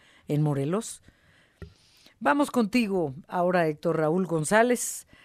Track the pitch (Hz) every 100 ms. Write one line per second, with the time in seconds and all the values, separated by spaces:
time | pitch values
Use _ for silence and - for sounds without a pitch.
0 | _ - - 147 151 139 139 196 - -
1 | - _ _ _ _ _ - - _ _
2 | - _ 240 285 285 247 208 247 214 190
3 | 151 131 - 185 180 180 160 151 175 160
4 | 156 180 175 165 151 214 240 240 - -
5 | - -